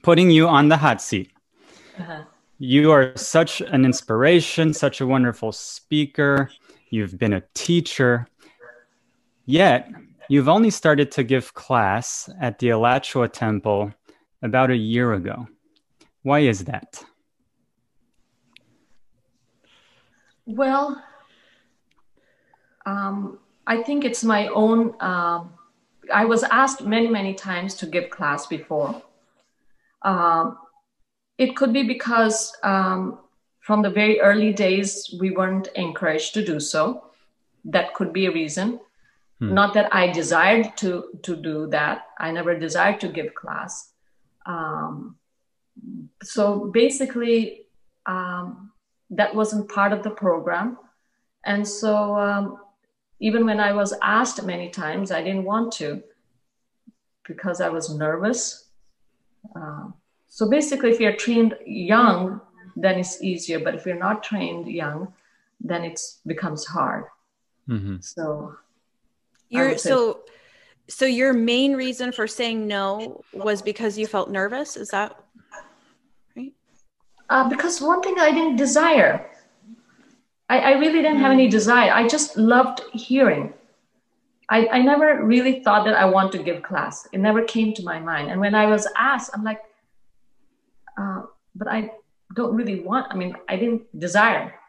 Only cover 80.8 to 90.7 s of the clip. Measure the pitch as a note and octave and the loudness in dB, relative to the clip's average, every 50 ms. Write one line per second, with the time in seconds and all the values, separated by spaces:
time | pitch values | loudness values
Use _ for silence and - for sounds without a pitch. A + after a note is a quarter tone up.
80.8 | D4+ D#4+ D#4 E4 D4 D#4 D4+ C#4 C4+ C4+ C4 C4 C4 A3 G3+ A3 G#3 A3 A#3+ B3 | 4 4 4 4 2 4 4 4 4 6 6 6 6 6 4 4 4 6 6 6
81.8 | A3+ F#3+ - A3+ A#3 A#3 C#4+ D4+ D4 - - - A3 A3+ A#3+ B3 C4 B3+ - - | 6 6 4 4 4 2 2 0 -2 -4 0 2 4 6 6 6 4 2 0 -8
82.8 | - - - A3 - - B3+ C4+ C4 G3+ D#3 C#3+ B2 - - - _ _ _ _ | -12 -12 -12 -14 -4 -2 2 4 4 4 4 0 -4 -8 -12 -16 _ _ _ _
83.8 | _ _ _ _ _ _ _ _ _ _ _ _ _ - G#3+ A3+ A3+ A3+ - B3+ | _ _ _ _ _ _ _ _ _ _ _ _ _ 0 2 4 4 4 4 4
84.8 | B3+ C#4 D4 D4 D4+ D4+ D4 - A3 G#3+ A#3+ B3+ B3+ C4 C4 B3+ - G#3+ G3+ G#3 | 4 4 4 6 4 4 4 2 2 4 4 4 4 2 0 0 2 2 2 4
85.8 | G#3 - - - F#3+ F#3+ F#3+ F#3+ F#3+ F#3+ F#3+ F3+ D#3 F3 F3 F3 - - F#3+ D3+ | 4 2 2 4 4 4 4 4 2 2 -2 -4 -4 -4 -6 -6 -8 -6 -6 -6
86.8 | - - - - - - - F#3+ G3 G#3+ G#3+ A3+ A3+ A3+ - A3+ A3 G#3+ G#3+ G#3 | -6 -6 -10 -16 -18 -8 -4 0 0 2 2 2 0 0 -2 -2 -2 -2 -2 -6
87.8 | F3+ F3 E3 D#3+ D#3+ E3 E3 D3 D3 - - F#3+ G3+ G3+ G#3 G#3+ G#3+ G#3 G#3+ G#3 | -8 -8 -8 -8 -6 -6 -6 -6 -6 -6 -4 -2 0 2 2 4 4 4 2 2
88.8 | G#3 - - - A#3+ C4+ C#4 B3 - - - G#3+ G#3+ A3 G#3+ - - _ _ _ | 0 -4 -2 -2 0 0 0 -2 -4 -10 -10 -8 -6 -6 -8 -8 -14 _ _ _
89.8 | _ _ _ _ _ _ _ _ _ _ _ _ _ _ _ _ _ _ | _ _ _ _ _ _ _ _ _ _ _ _ _ _ _ _ _ _